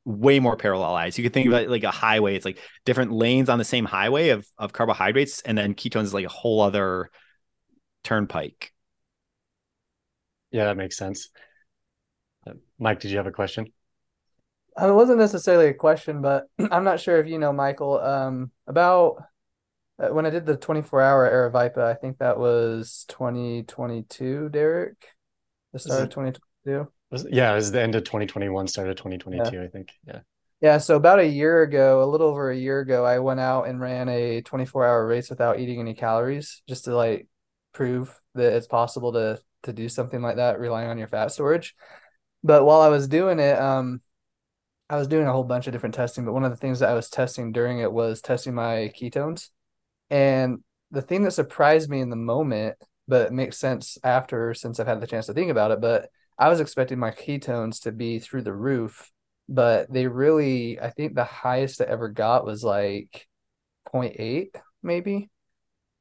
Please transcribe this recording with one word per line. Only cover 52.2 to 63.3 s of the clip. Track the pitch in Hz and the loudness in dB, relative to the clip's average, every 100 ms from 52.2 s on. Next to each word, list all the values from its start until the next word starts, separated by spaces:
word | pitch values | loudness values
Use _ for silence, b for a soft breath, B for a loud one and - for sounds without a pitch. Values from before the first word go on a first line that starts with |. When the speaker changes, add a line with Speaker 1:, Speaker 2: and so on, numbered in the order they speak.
| 117 123 151 110 107 - _ _ - | -2 -2 -2 -2 -4 -8 _ _ 0
Speaker 3:
but | 127 117 | 2 2
it | |
makes | 127 131 - | -2 -6 -4
sense | 135 123 - - | -4 -4 -8 -6
after, | 127 127 131 120 117 | 0 0 0 -4 -4
since | 113 120 113 | -6 -8 -6
I've | 113 | -4
had | 110 | -4
the | 113 | -4
chance | 113 110 | -8 -6
to | |
think | 117 180 | -4 -2
about | 123 107 | 2 2
it, | 107 | 2
but | 117 113 - _ _ - | 0 0 -2 _ _ 2
I | 143 | 4
was | 170 | 4
expecting | 147 - 127 131 | 0 -2 -4 -4
my | 113 | -6
ketones | - - 143 - 120 110 110 | -6 -8 -8 -6 -6 -6 -8
to | 120 | -10
be | 110 117 113 | -8 -6 -8
through | - 131 | -8 -8
the | 110 | -6
roof, | 98 123 131 110 - - _ _ _ - | -6 -2 -2 -4 -10 -20 _ _ _ -4
but | 131 120 110 - | 2 4 2 0
they | 131 127 | -2 -2
really, | 123 143 156 143 127 117 117 | 0 2 4 2 -2 -4 -8
I | 117 | -10
think | - 151 135 | -8 -6 -4
the | |
highest | 123 - 127 127 135 - | -4 -4 -2 -2 -2 -4
I | - | -4
ever | 113 113 | -4 -6
got | 107 110 123 - | -2 0 2 0
was, | 107 | -4
like, | 113 101 101 101 - - - | -2 0 -2 -4 -10 -20 -20